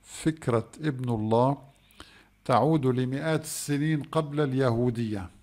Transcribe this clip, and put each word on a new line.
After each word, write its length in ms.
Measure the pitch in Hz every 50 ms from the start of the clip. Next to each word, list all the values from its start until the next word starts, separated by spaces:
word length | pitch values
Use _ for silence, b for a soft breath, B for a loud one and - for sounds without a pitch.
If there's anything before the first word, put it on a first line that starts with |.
| _
فكرة 640 | - - - - 160 156 156 - 139 120 113 107 - - -
ابن 280 | 156 156 135 127 127 123
الله 480 | 117 110 107 107 113 117 123 135 143 - - B B B B B B B B B B B B B B _ _
تعود 400 | - 127 104 120 151 165 156 127
لمئات 580 | 131 123 127 127 127 131 139 151 160 160 156 160
السنين 600 | - - - - - 143 139 147 156 160 147 127
قبل 360 | - - 160 156 143 143 147
اليهودية 880 | 151 135 131 131 135 123 113 117 123 123 117 117 117 110 104 98 90 80 - -